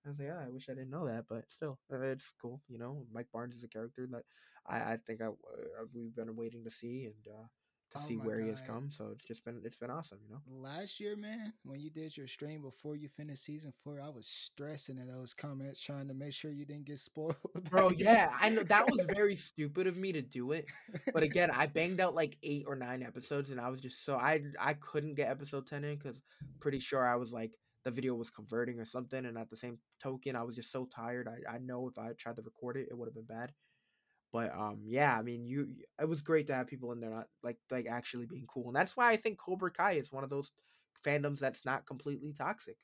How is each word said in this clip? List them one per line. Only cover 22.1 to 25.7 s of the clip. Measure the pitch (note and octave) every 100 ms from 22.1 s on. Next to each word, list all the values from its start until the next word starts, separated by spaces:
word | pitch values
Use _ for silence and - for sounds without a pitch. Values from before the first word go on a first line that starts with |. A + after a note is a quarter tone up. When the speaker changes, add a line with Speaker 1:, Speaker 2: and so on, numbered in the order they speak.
Speaker 1:
like, | E3 D#3+ -
eight | C#3+ D3 C#3+
or | C3+
nine | B2 B2+
episodes, | B2 B2+ B2+ C#3+ C#3
and | B2+
I | B2
was | C3
just | C3 - -
so, | C3+
I, | C3 D#3 C#3+ C#3+
I | B2+ D3
couldn't | - D3+ D3+ C#3+
get | B2+
episode | C3+ C#3+ C#3
ten | C3